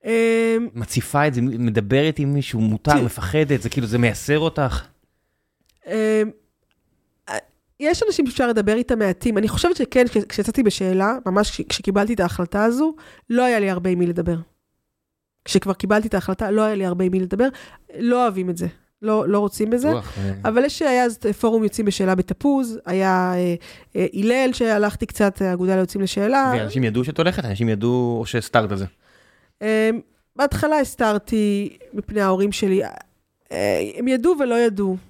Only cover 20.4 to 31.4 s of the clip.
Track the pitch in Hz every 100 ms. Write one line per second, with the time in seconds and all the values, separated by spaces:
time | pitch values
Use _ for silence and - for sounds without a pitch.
20.4 | - 226 277 - 311 247 247 220 233 208
21.4 | 233 226 214 - 208 190 190 185 185 190
22.4 | 285 269 247 220 - 185 190 185 185 180
23.4 | 180 170 - - - - 185 190 208 254
24.4 | 262 247 233 208 208 - 208 - 202 190
25.4 | 190 180 185 190 185 202 196 - 202 269
26.4 | 269 247 220 113 120 110 127 151 165 -
27.4 | 127 98 117 104 117 123 123 117 107 120
28.4 | - 120 107 98 95 _ _ _ _ _
29.4 | _ _ 208 220 220 226 - _ _ -
30.4 | 190 202 302 302 269 - 233 208 - 220